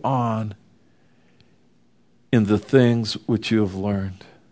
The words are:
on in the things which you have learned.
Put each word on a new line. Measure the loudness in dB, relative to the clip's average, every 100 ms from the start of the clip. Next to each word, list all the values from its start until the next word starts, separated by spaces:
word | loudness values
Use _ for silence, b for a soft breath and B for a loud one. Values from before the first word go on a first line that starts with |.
on | -2 -2 -2 -2 -6 -10 _ _ _ _ _ _ _ _ _ _ _ _ _ _ _ _ _
in | 0 2
the | 0
things | 2 4 4 2 -2 -8 -4
which | -4 0
you | 0
have | 0
learned. | -2 -4 -4 -6 -10 -20 -20 _